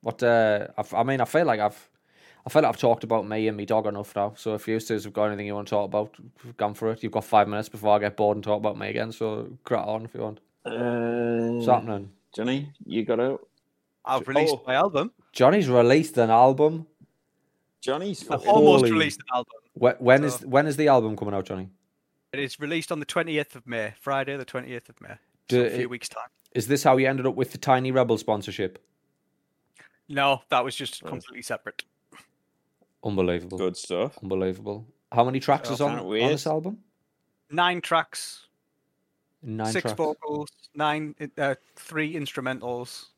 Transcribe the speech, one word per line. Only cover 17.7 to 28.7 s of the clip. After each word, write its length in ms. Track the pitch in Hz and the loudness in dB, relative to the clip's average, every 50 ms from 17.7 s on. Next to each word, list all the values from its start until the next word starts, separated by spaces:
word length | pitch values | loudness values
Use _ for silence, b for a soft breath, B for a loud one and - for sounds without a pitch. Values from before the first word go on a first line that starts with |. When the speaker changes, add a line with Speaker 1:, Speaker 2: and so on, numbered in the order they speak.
| _ _ | _ _
Speaker 2:
Johnny's 420 | - - 131 156 180 202 185 - - | -6 -6 -4 -4 -4 -8 -8 -10 -6
Speaker 3:
I've 60 | - | -6
Speaker 2:
fucking 200 | - 131 - - | -6 -2 2 4
Speaker 3:
almost 340 | 202 - 151 - 143 135 131 | 6 8 10 10 8 8 6
Speaker 1:
Holy. 100 | 117 110 | 4 4
Speaker 3:
released 280 | 110 160 147 143 - | 4 2 0 -2 -8
an 60 | - - 131 | -10 -4 -4
album. 180 | 123 120 _ - - _ _ _ | -4 -4 _ -14 -20 _ _ _
Speaker 1:
Wh-, 260 | - 117 123 - - | 2 2 2 2 4
when 200 | 131 123 127 139 | 6 6 6 6
Speaker 3:
So 60 | 147 | 6
Speaker 1:
is, 200 | 147 131 120 - | 2 -4 -4 -8
when 200 | 139 127 135 151 156 | 2 2 2 2 2
is 80 | 143 | 0
the 100 | 135 156 147 | 2 4 6
album 280 | 135 127 113 107 107 | 6 4 4 0 -4
coming 180 | 98 - 104 101 | -6 -6 -4 -4
out, 120 | 98 95 | -6 -6
Johnny? 220 | - 98 92 92 95 _ _ _ _ _ _ _ _ _ _ _ _ - | -6 -8 -8 -8 -12 _ _ _ _ _ _ _ _ _ _ _ _ -8
Speaker 3:
It 60 | 135 | -8
is 220 | 139 131 - - | -8 -8 -8 -10
released 320 | 147 143 165 165 151 - 180 | -8 -6 -4 -6 -4 -4 -6
on 80 | 151 | -8
the 40 | 147 | -6
twentieth 500 | - - 175 165 165 156 151 147 _ - | -4 -4 -4 -4 -2 -2 -4 -4 _ -10
of 100 | 131 113 | -20 _
May, 280 | 127 120 117 107 107 107 _ | -8 -6 -6 -6 -6 -8 _
Friday 380 | - - 139 135 135 135 139 | -6 -4 -2 -2 -2 -4 -6
the 80 | 143 131 | -10 -10
twentieth 440 | - - 131 127 127 127 120 _ _ | -8 -8 -10 -10 -8 -12 -14 _ _
of 120 | - _ | -20 _
May. 140 | - - 104 - _ _ _ _ _ _ | -20 -20 -20 -20 _ _ _ _ _ _
Speaker 1:
Do 140 | 123 123 123 | 2 2 2
Speaker 3:
So 40 | |
a 40 | 113 | 2
few 100 | - 120 123 | 0 -4 -6
Speaker 1:
it, 80 | 123 | -6
Speaker 3:
weeks' 180 | 123 120 - - | -8 -10 -12 -12
time. 200 | - - 104 - _ _ _ _ _ | -12 -12 -14 -14 _ _ _ _ _
Speaker 1:
is 160 | 127 110 107 | -6 0 0
this 160 | 143 139 - | 0 4 6
how 120 | 143 131 131 | 6 6 6
you 100 | 135 131 | 4 2
ended 180 | 135 135 127 | 0 0 -2
up 80 | 131 - | -2 0
with 160 | - 131 - - | -2 -4 -4 -4
the 60 | 127 | -10
Tiny 320 | - - 131 127 131 131 | 2 2 2 2 2 0
Rebel 280 | 127 131 127 113 120 110 | 2 2 2 2 2 0
sponsorship? 600 | - - 110 104 98 - 95 - 101 92 | 0 -2 -2 -2 -2 -8 -6 -6 -6 -6